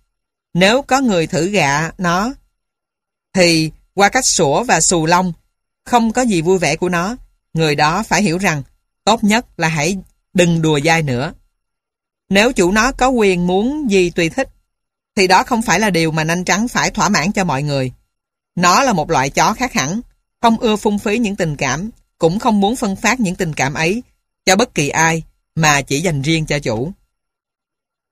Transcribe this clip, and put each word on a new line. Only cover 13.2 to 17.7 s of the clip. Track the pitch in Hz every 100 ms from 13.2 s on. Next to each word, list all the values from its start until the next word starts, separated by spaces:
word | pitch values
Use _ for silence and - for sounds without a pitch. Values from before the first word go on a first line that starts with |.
| 202 175 175
muốn | 185 233 302 269
gì | 196 175
tùy | 180 165
thích, | - 269 _ _ _ _ _ _ -
thì | 185
đó | 185
không | - 233
phải | - 175
là | 220
điều | 170 160
mà | 160
nanh | 156 175
trắng | 180 180 240
phải | 190 160
thỏa | 220 170
mãn | 208 165
cho | 208
mọi | 170 131
người. | 147